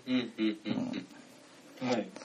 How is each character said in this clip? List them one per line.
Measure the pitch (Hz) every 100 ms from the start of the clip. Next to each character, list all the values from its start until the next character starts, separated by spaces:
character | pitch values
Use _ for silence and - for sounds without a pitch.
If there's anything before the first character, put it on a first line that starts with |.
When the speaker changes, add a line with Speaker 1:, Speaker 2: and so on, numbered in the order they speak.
| -
Speaker 1:
う |
ん、 | 127 113 -
う |
ん、 | 110 104 107
う |
ん。 | - 82 - - - - - - - - -
Speaker 2:
う | 127
ん。 |
Speaker 1:
は | 120
い。 | 95 -